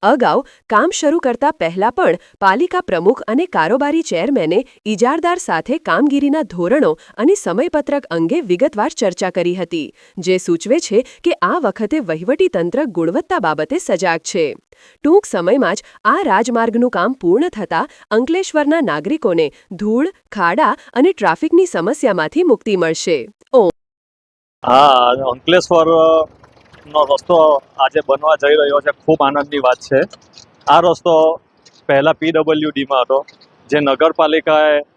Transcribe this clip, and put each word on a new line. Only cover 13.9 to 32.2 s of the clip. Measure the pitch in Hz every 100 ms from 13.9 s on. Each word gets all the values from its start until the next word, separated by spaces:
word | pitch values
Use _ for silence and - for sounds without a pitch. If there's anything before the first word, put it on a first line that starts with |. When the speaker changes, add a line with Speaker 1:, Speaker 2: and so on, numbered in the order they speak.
| 190 180 165
Speaker 1:
છે. | - 196 151 - _ _ _ _
ટૂંક | 285 370
સમયમાં | - 202 175 254 202
જ | 202 - -
આ | - 285
રાજમાર્ગનું | 349 196 226 233 226 233 240
કામ | 202 180
પૂર્ણ | 262 175 196 339
થતા | - 190 170 262 - _
અંકલેશ્વરના | 214 262 339 381 311 294 330
નાગરિકોને | 247 151 156 311 208 170 151 - _
ધૂળ, | 180 208 226 320 - _
ખાડા | 214 175 196 311 - -
અને | - 302
ટ્રાફિકની | 381 196 160 320 339 370
સમસ્યામાંથી | 190 170 294 254 185 156 -
મુક્તિ | 359 220 - 196
મળશે. | 165 165 - 156 110 _ _
ઓ. | 262 185 - _ _ _ _ _ _ _ _ -
Speaker 2:
હા, | 127 147 131 123 127 135
અંકલેશ્વર, | 127 - 180 - 175 160
અ, | 165 160 160 156 _ - _ _ - -
નો | 151
રસ્તો | 139 139 - 175 156 143 _ -
આજે | 135 147 147
બનવા | 139 151
જઈ | 156 139
રહ્યો | 151 143 143
છે. | 143
ખૂબ | 143 - 160
આનંદની | 135 143 143 143
વાત | 127 123
છે. | - 135 160 - _ - - _ -
આ | 151
રસ્તો | 175 165 175 160 160 165 _ _ _ _ -
પહેલા | 139 147
પી | 156